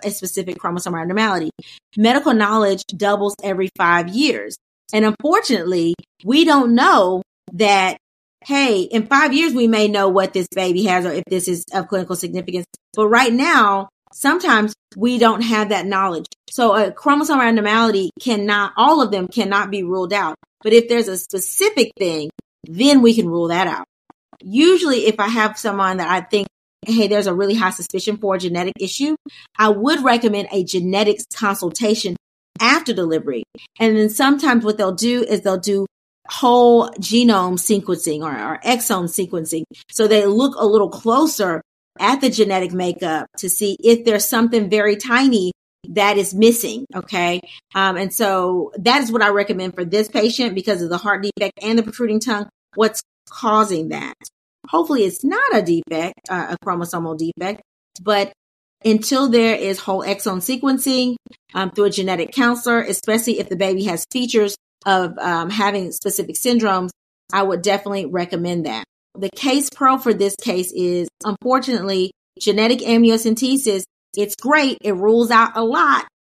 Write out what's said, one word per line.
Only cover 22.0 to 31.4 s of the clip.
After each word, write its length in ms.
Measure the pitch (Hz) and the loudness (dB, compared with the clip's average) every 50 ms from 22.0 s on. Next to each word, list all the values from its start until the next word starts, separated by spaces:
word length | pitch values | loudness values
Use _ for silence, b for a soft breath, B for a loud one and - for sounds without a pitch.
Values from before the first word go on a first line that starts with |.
| 196 175 165 156 151 156 - - - _ _ _ - | -4 -4 -2 -4 -6 -8 -12 -16 -20 _ _ _ -20
then 380 | - 160 175 254 285 285 269 | -10 -2 2 4 6 6 6
we 120 | 240 233 226 | 6 6 6
can 140 | 226 196 175 | 4 2 -2
rule 220 | 165 170 170 165 | -2 -2 -2 0
that 180 | 170 175 190 170 | 0 0 -2 -2
out. 180 | 156 - - - _ _ _ - _ _ _ _ _ - | -4 -6 -10 -14 _ _ _ -20 _ _ _ _ _ -20
Usually, 640 | - 185 202 247 311 349 381 349 349 302 262 233 - 220 | -12 -4 0 4 4 6 6 4 4 2 0 2 2 2
if 120 | 214 214 | 2 2
I 80 | 208 208 | 0 0
have 300 | 233 233 214 214 208 - | 0 0 0 0 -2 -4
someone 400 | - 220 202 196 196 185 185 185 | -4 -4 -2 0 0 0 -2 -2
that 120 | 170 160 | -2 -2
I 120 | 180 185 | -2 -2
think, 260 | 180 - - 208 196 - - _ _ _ _ _ - | -2 -2 -2 -2 -2 -4 -10 _ _ _ _ _ -6
hey, 220 | - 226 226 214 196 | -2 0 2 2 2
there's 200 | 208 208 196 196 | 2 0 0 0
a 60 | 180 | 0
really 220 | 180 202 196 208 | 0 0 0 0
high 160 | 226 208 185 | 0 0 -2
suspicion 460 | - - 175 - - 190 - 214 208 214 | -2 -4 -8 -8 -8 -6 -4 -4 -4 -4
for 180 | 214 196 190 | -2 -2 -2
a 40 | 185 | -2
genetic 340 | 180 180 170 175 180 185 - - | -2 -4 -4 -4 -4 -6 -6 -6
issue, 360 | 190 185 - - 277 294 311 - - 285 B B B B B - | -6 -6 -4 -2 -2 -2 -2 -4 -8 -12 B B B B B 2
I 120 | 214 220 | 2 4
would 340 | 208 196 214 277 320 311 254 | 4 2 2 0 0 2 2
recommend 460 | 254 233 240 240 220 208 202 196 - | 2 2 2 2 0 0 -2 -4 -4
a 120 | - 202 185 | -4 -4 -4
genetics 640 | 175 - 185 175 185 185 196 214 208 - - - - - | -2 -4 -4 -2 -2 0 0 2 0 0 -2 -4 -12 -10
consultation 800 | - | -4